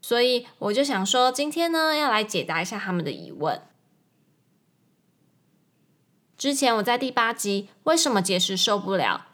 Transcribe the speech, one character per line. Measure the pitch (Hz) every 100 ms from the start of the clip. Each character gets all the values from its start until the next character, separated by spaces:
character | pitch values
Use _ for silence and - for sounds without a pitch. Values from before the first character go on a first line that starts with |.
所 | - 240
以 | 247 247 247 -
我 | 208
就 | 214
想 | 285 214 190
说， | 254 254
今 | 254 294
天 | 320 339
呢， | 330 320 302
要 | 285
来 | 214
解 | 214 185
答 | 160 160
一 | 180
下 | 208
他 | 185
们 | 180
的 | 160
疑 | 110 -
问。 | - 147 117 - _ _ _ _ _ _ _ _ _ _ _ _ _ _ _ _ _ _ _ _ _ _ _ _ _ _ _
之 | 233
前 | 277 262 226
我 |
在 | 202 240
第 | 262
八 | 247 226
集 | 233 202 196 196 _
为 | - 330
什 | 311
么 | 214
节 | 185 185
食 | 185 190
受 | 220 208
不 | 185 190
了 | 117 78 -